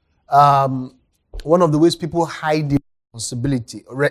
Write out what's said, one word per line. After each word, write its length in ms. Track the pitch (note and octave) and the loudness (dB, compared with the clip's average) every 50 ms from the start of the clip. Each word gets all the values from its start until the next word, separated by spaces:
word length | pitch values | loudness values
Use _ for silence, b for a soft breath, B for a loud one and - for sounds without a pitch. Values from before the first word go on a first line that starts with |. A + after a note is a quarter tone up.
| _ _ _ _ _ - | _ _ _ _ _ 0
um, 680 | C#3 C#3+ C#3+ C#3+ C#3 C#3 C#3 C3+ C3+ B2+ B2+ B2+ _ _ _ _ _ _ _ _ - - | 4 4 6 6 4 4 2 0 -4 -6 -8 -12 _ _ _ _ _ _ _ _ -16 -10
one 200 | - C#3+ E3 F3+ | 0 2 2 4
of 100 | F3 D#3 | 4 2
the 60 | D3+ D3 | 4 4
ways 180 | E3 F3 E3 | 4 2 2
people 280 | - F3+ D3 D#3+ E3+ E3 | 0 -8 -6 -4 -4 -4
hide 540 | C#3+ - - D#3+ D#3 D#3 D#3 D3+ C#3 C#3+ C#3 _ _ _ _ _ _ | -4 -6 -8 -4 -4 -2 -2 -2 -2 -2 -2 _ _ _ _ _ _
responsibility, 720 | - A2+ A2 - B2 A#2+ A#2+ C#3 C3+ B2 A2+ - - G#2 _ - | -16 -14 -12 -10 -8 -6 -4 -4 -4 -4 -6 -10 -18 -18 _ -12
re-, 200 | A#2+ C3+ C#3+ C#3+ | -6 -4 -4 -4